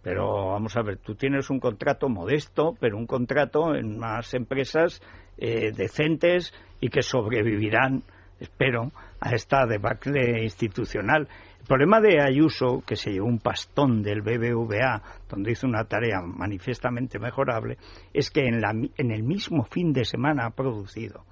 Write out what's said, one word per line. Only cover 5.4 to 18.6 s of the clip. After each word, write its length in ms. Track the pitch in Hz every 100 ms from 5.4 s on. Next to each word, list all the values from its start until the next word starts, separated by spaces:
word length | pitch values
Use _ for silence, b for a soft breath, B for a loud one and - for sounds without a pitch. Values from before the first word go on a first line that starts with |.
| 113 113 110 107
decentes 760 | 95 - 156 160 170 180 170 B B -
y 100 | 127
que 120 | 135
sobrevivirán, 1000 | 120 131 104 120 113 104 107 110 131 131 - b b -
espero, 520 | - - 131 117 147 - B B
a 120 | 117
esta 340 | 117 - 139 120
debacle 760 | 107 110 110 135 143 120 113
institucional. 840 | 110 - 110 110 110 107 98 156 143 B B B
El 60 | -
problema 320 | 131 147 220
de 200 | 214 160
Ayuso, 600 | 139 135 156 - 127 127 -
que 100 | 104
se 140 | -
llevó 120 | 95 110
un 120 | 117
pastón 640 | - - - - 139 113
del 180 | 104 107
B 160 | 104 120
B 160 | 117
V 300 | 117 117 104
A, 180 | 127 107 B B -
donde 240 | 101 104
hizo 120 | 117 135
una 200 | 110 110
tarea 340 | 104 117 95
manifiestamente 960 | 87 - 98 98 - 120 127 120 123 104
mejorable, 600 | 117 135 135 113 113 117 B B B
es 160 | 156 135
que 120 | 156
en 200 | 131 117